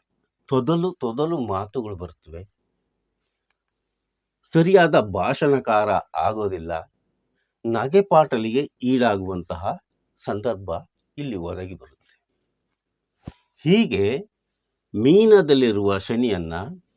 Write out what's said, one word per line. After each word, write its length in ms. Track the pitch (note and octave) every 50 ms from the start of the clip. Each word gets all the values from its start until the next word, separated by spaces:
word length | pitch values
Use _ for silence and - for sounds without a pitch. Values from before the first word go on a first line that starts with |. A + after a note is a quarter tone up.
| _ _ _ _ _ _ _ _ _ -
ತೊದಲು 400 | C#3 C3 B2 D3 E3 E3+ F3 F#3
ತೊದಲು 460 | - - B2+ A#2 A2+ C3+ D3+ E3+ E3+ C#3+ A#2+
ಮಾತುಗಳು 500 | G#2 F#2+ F#2+ G#2 - - C3 G#2+ G#2+ G2
ಬರ್ತವೆ. 460 | E2+ F2+ E2+ - _ _ D#2 D#2+ E2+ F#2+ - _ _ _ _ _ _ _ _ _ _ _ _ _ _ _ _ _ _ _ _ _ _ _ _ _ _ _ _ _ _ _ _ _ _ _ _ _ _ _ _
ಸರಿಯಾದ 440 | - E3 E3 F#3 F#3+ F#3 E3+ D3+ E3 C#3 A2 G#2
ಭಾಷಣಕಾರ 800 | F#2 F#2+ F2+ A#2+ C#3 - D#3 C#3+ C#3 B2+ A#2+ A#2 A2 G#2 G#2+ G#2 F#2+ E2+ - _ -
ಆಗೋದಿಲ್ಲ. 580 | D#2 D#2+ G2+ G#2+ G#2+ G#2 F#2+ F#2+ E2 E2 E2 E2 D#2+ D#2+ _ _ _ _ _ _ _ _ _ _ _ _ _ _ _ -
ನಗೆಪಾಟಲಿಗೆ 1000 | A#2 A#2 A2 A#2 C3+ E3+ G3+ G3 - F3+ D#3 D3+ - C3 A2+ A2 A2 A2+ C#3 C#3 - _ _
ಈಡಾಗುವಂತಹ 800 | B2 B2 C3 B2 B2 A2+ G#2 F#2+ F#2 F#2+ F#2 F2 E2+ - F2+ E2+ F#2+ A2 D#3+ F3+ _ _ _ _ _ _ _ _
ಸಂದರ್ಭ 480 | - B2+ G2+ G#2 G#2 A#2+ G#2+ F#2+ G2 F2 E2 E2+ - _ _ _ _ _ _ D3
ಇಲ್ಲಿ 180 | D3 C3+ G#2
ಒದಗಿ 380 | F2 E2 E2+ F#2 F#2 F#2 F#2+ F#2
ಬರುತ್ತೆ. 400 | F2 - - _ _ _ _ _ _ _ _ _ _ _ _ _ _ _ _ _ _ _ _ _ _ _ _ _ _ _ - - _ _ _ _ _ -
ಹೀಗೆ 400 | D#3 G3 A3+ A3 C#3+ G#2 F#2 G2 G#2 C3 E3 G#3 - _ _ _ _ _ _ _ _ _ _ _ _ -
ಮೀನದಲ್ಲಿರುವ 1040 | G#2 A#2 C#3+ F3+ G#3 A3+ A3 G#3 G3 D#3+ D3 C#3+ C3 B2+ A2+ G2+ G#2 G2+ G2 G2 F#2
ಶನಿಯನ್ನ, 560 | - - A#2 A#2 B2 A#2 G2 F2 E2 D#2+ E2 E2+ G#2 D3+ F#3 F3+ _ _ _